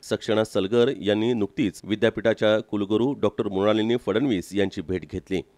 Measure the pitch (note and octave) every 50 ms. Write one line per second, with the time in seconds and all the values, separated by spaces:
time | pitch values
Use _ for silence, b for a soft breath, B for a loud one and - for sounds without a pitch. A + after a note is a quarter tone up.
0 | - - A2 - - - G#2+ G#2+ A2 - - G#2 F#2+ F#2+ A2+ A#2+ A#2+ C3 C#3 G2
1 | F#2 G2+ G#2 G#2+ A2 A#2+ B2 A2+ G2+ G2 - - B2+ F#2+ - - - F#2 G#2 G#2+
2 | A#2 A2+ - A2 G2+ A2+ G#2+ - A2+ G#2+ G#2+ A2 - _ - G#2 G2+ F#2+ G#2+ G#2+
3 | A#2 C#3 C#3 A2 G#2 G2+ - - A2 G#2 F#2+ F#2+ G2 G#2+ G#2+ A2 G#2+ A2 A#2+ B2
4 | - G2+ G2 A2 C#3+ C#3+ A2 F2+ - - F#2 G2+ G2 F#2+ - G2+ F2 D2+ F#2 F2+
5 | D#2 - - F2+ - - F#2+ F2 - _ _